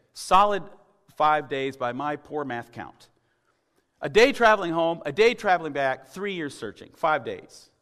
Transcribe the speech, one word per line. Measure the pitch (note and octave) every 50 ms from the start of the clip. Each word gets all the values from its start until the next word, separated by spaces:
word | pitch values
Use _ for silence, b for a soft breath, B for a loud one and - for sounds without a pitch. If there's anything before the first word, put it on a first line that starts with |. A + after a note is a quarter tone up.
| b b
solid | b - - - F3+ F#3 G#3 G#3 G3+ F#3+ D3+ - - - _ _ _ _ _ _ _
five | - D3+ D3+ D3+ D3+ D3 B2
days | D3 C3+ C3+ C#3 C3 C3+
by | B2+ A#2+ A#2+
my | C3 C#3+ D3 D3+
poor | C#3+ - - D3 D3+ D3
math | C3+ B2 A#2 A2+ -
count. | - A#2 F2+ - - _ - _ _ _ _ _ _ _ _ _ _ _ _ _ _ _ _ _ _ -
A | - D3
day | C#3 G#3 A#3 C#4
traveling | B3 - A#3 A3 G#3+ G3+ F#3 E3+
home, | D#3+ E3+ E3 E3 E3+ D#3+ -
a | D3
day | C#3 G3 G#3+ A#3
traveling | B3 - - G3+ F#3 E3+ E3 D#3
back, | C#3 C#3+ C#3 C3+ C3 B2+ - -
three | - F3+ G3 G3+ F#3+
years | F3 D#3 C#3
searching, | B2+ - - G#2+ F#2+ - - - _
five | - - D#3+ D#3 D3 A#2+
days. | A#2 G2 F2+ - - - - - _ _ _